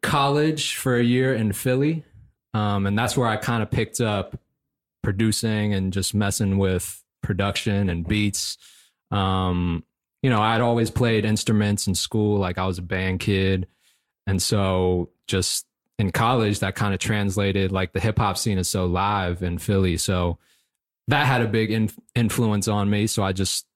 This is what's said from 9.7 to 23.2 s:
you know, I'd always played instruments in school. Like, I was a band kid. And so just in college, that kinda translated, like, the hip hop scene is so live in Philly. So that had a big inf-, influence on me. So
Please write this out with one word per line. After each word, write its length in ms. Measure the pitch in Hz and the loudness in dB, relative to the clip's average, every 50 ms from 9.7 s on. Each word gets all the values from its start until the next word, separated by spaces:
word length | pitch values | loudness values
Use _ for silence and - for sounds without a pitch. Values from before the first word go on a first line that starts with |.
| 85 82 - _ _ _ _ _ _ _ | -2 -4 -6 _ _ _ _ _ _ _
you 80 | - 135 | 0 2
know, 100 | 120 107 | 2 4
I'd 200 | 107 110 113 113 | 2 2 2 2
always 300 | 120 120 117 117 117 110 | 2 2 2 2 0 0
played 340 | - - 127 117 113 107 101 | 0 0 2 2 2 2 2
instruments 640 | 107 107 104 - - 113 104 104 104 104 101 - | 2 0 0 2 2 2 2 2 2 0 0 0
in 80 | - 95 | -2 -2
school. 440 | - - - - 110 104 104 104 101 | -2 -4 -2 -2 0 2 2 2 0
Like, 200 | 98 90 90 - | 0 -2 -2 -2
I 80 | 92 | -2
was 120 | 92 90 87 | -2 -2 -4
a 40 | |
band 380 | 90 85 98 92 92 95 92 87 | -6 -4 -4 -2 -2 -2 -2 -2
kid. 460 | - - 101 95 95 95 95 92 90 - _ _ _ _ _ _ _ _ _ _ _ | 0 0 2 2 2 2 2 0 -2 -4 _ _ _ _ _ _ _ _ _ _ _
And 140 | - 98 90 | -2 -2 -2
so 720 | - - - 104 98 95 92 92 92 90 90 90 87 - _ _ _ | 0 0 0 0 2 2 2 2 2 2 2 0 -2 -4 _ _ _
just 400 | - - 95 92 - - - - _ _ _ _ _ _ - | -4 -2 -2 0 0 -4 -6 -8 _ _ _ _ _ _ -2
in 120 | 107 95 | -2 -2
college, 480 | - - 117 117 131 123 110 104 104 - | 0 0 0 2 2 2 2 0 0 -2
that 160 | - 95 95 | -2 -4 -2
kinda 200 | - 107 104 98 92 | -2 -2 -2 -2 -2
translated, 760 | - - 110 104 101 101 92 104 101 98 95 98 95 92 | -2 -2 -2 0 0 -2 0 0 0 0 0 0 0 0
like, 200 | 95 95 95 90 | 0 -2 -2 -2
the 80 | _ 98 | _ -2
hip 180 | 90 113 110 - | -2 0 0 2
hop 180 | 117 101 92 - | 0 0 0 -2
scene 200 | - 113 101 92 | -2 -2 0 0
is 100 | 90 - | -2 -2
so 180 | - 101 92 | -2 0 0
live 560 | 90 85 90 98 101 104 101 95 87 87 87 | 0 0 0 0 0 0 0 0 -2 -4 -4
in 160 | 90 90 87 85 | -4 -4 -4 -4
Philly. 380 | - - 101 98 95 90 82 | -2 0 2 2 2 2 0
So 420 | 80 - - 98 90 87 85 85 - _ _ _ _ _ _ _ _ _ _ _ _ _ - | 0 0 0 0 0 0 0 -2 -4 _ _ _ _ _ _ _ _ _ _ _ _ _ 0
that 180 | 147 143 147 | 2 2 4
had 160 | 131 135 123 | 2 2 2
a 60 | 117 113 | 2 2
big 220 | 104 113 110 104 | 2 0 0 2
inf-, 280 | 107 110 110 107 - - _ _ _ | 2 0 0 -2 -2 -8 _ _ _
influence 540 | 120 117 107 - - 120 110 104 101 98 - | 0 0 2 2 2 2 2 2 0 0 0
on 200 | 104 104 101 101 | 0 0 2 2
me. 160 | 104 104 107 | 2 2 2
So 160 | 110 - - | 0 0 0